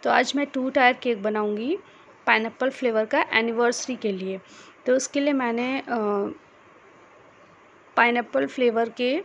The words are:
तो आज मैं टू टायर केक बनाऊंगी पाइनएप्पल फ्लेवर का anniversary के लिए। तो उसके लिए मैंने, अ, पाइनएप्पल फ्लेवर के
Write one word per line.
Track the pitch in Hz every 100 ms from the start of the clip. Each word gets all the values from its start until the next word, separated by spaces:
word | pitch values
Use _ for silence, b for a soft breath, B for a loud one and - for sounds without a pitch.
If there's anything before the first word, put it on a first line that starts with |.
तो | 247
आज | 233 254 269
मैं | 285
टू | 269 262
टायर | 277 247
केक | 247 254 226
बनाऊंगी | 202 214 214 208 240 392 B B B - -
पाइनएप्पल | 220 226 - 262
फ्लेवर | 269 254 220 220
का | 277 -
anniversary | 220 226 226 240 240 - 247
के | 220
लिए। | 190 190 190 B B B B -
तो | 254
उसके | 262 285
लिए | 285
मैंने, | 277 240 233 247 269
अ, | - 240 208 202 202 - - - - - - - - - - - - - - - - -
पाइनएप्पल | 240 240 233 269 277
फ्लेवर | - 247 226 226
के | 226 247 285